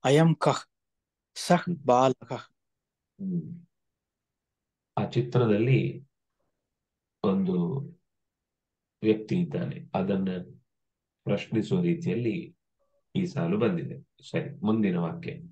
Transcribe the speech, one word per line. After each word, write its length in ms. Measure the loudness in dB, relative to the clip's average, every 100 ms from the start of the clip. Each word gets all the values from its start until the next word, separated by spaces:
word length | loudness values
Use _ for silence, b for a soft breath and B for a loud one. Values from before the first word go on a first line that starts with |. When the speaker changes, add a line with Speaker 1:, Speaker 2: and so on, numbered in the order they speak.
Speaker 1:
ಅಯಂ 300 | 6 6 6
ಕಹ್, 300 | 4 2 0 -6 _ _ _ _ _ _
ಸಹ್ 260 | -14 2 2
Speaker 2:
ಹ್ಮ್. 260 | 2 -4 2
Speaker 1:
ಬಾಲಕಃ. 640 | 4 4 2 -6 -10 -10 _ _ _ _ _ _ _
Speaker 2:
ಹ್ಮ್. 460 | -6 -4 -6 -14 -18 _ _ _ _ _ _ _ _ _ _ _ _ -6
ಆ 120 | -2
ಚಿತ್ರದಲ್ಲಿ 920 | -2 0 2 4 4 4 2 2 -6 -16 _ _ _ _ _ _ _ _ _ _ _
ಒಂದು 600 | 0 2 2 0 0 -4 -8 -16 _ _ _ _ _ _ _ _ _ _
ವ್ಯಕ್ತಿ 320 | 0 0 0
ಇದ್ದಾನೆ, 560 | -2 0 -2 -6 -8 -6
ಅದನ್ನ 340 | -4 0 -2 -2 -6 -10 -20 _ _ _ _ _ _
ಪ್ರಶ್ನಿಸುವ 560 | -4 -4 -2 -4 0 0
ರೀತಿಯಲ್ಲಿ 760 | 0 0 -2 -2 -2 -4 -8 _ _ _ _ _ _ -4
ಈ 100 | -2
ಸಾಲು 320 | -2 0 2
ಬಂದಿದೆ. 500 | 2 0 -6 -12 -16 _ -6
ಸರಿ, 360 | -6 -6 -4 0
ಮುಂದಿನ 320 | 2 2 0
ವಾಕ್ಯ. 420 | -2 -6 -10 -12 -16